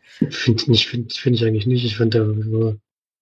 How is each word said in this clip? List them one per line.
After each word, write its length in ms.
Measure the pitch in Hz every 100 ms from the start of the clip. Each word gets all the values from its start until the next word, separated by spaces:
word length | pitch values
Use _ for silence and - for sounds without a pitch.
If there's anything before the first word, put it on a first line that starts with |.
| _ - -
Find, 380 | - - 107 -
nicht, 180 | 110 -
find, 240 | 120 117
find 220 | - 131 117
ich 80 | 113
eigentlich 220 | 107 104
nicht. 160 | 123
Ich 140 | 120 104
fand, 180 | 113 113
da 40 |
war, 540 | 107 107 107 110 113 104 _ _ _ _